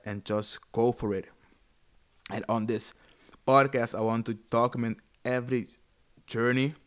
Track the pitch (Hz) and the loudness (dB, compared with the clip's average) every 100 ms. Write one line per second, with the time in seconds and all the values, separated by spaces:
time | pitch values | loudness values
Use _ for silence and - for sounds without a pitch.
0 | 107 101 - 107 107 - - - 120 - | -10 -8 -2 -2 -2 -8 -6 2 2 2
1 | 107 95 - _ _ _ _ _ _ _ | -2 -4 -6 _ _ _ _ _ _ _
2 | _ _ - 117 - 113 110 117 - - | _ _ -10 -8 -4 -2 -2 -4 -6 -12
3 | - _ - - - 135 135 131 117 104 | -20 _ -20 -6 4 6 6 2 0 0
4 | 113 113 113 104 - 117 123 123 117 - | 0 0 -2 -8 -2 2 2 0 -4 -6
5 | _ _ 123 127 123 127 - - _ _ | _ _ -4 -4 -2 -4 -4 -14 _ _
6 | _ _ - 117 120 127 139 151 | _ _ -8 0 2 2 0 -4